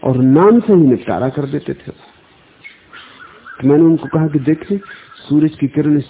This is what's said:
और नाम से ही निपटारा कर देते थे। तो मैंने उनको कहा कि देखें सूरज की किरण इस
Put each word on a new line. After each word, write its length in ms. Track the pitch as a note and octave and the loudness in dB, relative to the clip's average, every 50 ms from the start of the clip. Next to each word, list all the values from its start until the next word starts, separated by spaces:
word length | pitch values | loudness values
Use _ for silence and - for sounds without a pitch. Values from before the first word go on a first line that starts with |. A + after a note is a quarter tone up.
| - | -2
और 120 | - C3 | -2 -2
नाम 440 | B2 B2+ C3 C3+ D3+ F3+ G#3 A3+ A#3+ | 0 2 2 4 4 4 4 4 2
से 120 | A3+ A3+ G#3 | 2 2 2
ही 80 | F3+ | 4
निपटारा 480 | D#3+ C3+ B2 A2 - - G#2 - A#2+ C3 | 4 4 2 0 -2 -6 -6 -4 -4 -4
कर 180 | C3+ D3 C#3+ | -4 -4 -6
देते 280 | C3+ C#3+ D3 - - C3+ | -4 -6 -8 -8 -8 -12
थे। 160 | - - - | -12 -12 -20
तो 1800 | - - - - _ _ _ _ _ _ _ _ _ _ _ - - _ _ _ - - - - - - - - - - - - - - B2+ C3+ | -20 -20 -20 -20 _ _ _ _ _ _ _ _ _ _ _ -20 -20 _ _ _ -20 -20 -20 -20 -20 -20 -20 -20 -20 -20 -20 -20 -18 -4 0 2
मैंने 140 | C#3+ D3 E3+ | 2 4 4
उनको 260 | D#3+ E3 D#3 - C3+ | 4 2 0 -2 -4
कहा 180 | - E3 D#3 | -4 -2 -2
कि 120 | D#3 D3 D3+ | -2 -2 -4
देखें 400 | C3 C3+ D#3 D#3 - - G3+ G3+ G3 - - - - - - - - - | -2 -2 -4 -4 -4 -8 -8 -8 -8 -12 -20 -20 -20 -20 -20 -20 -10 -2
सूरज 280 | C#3 D3+ D3+ D#3 D#3 - | -2 0 0 0 -2 -4
की 100 | C#3+ C3+ | -6 -4
किरण 300 | - D3+ D3+ D3 D3 D3 | -4 -2 -2 0 0 -2
इस 80 | C3+ - | -2 -6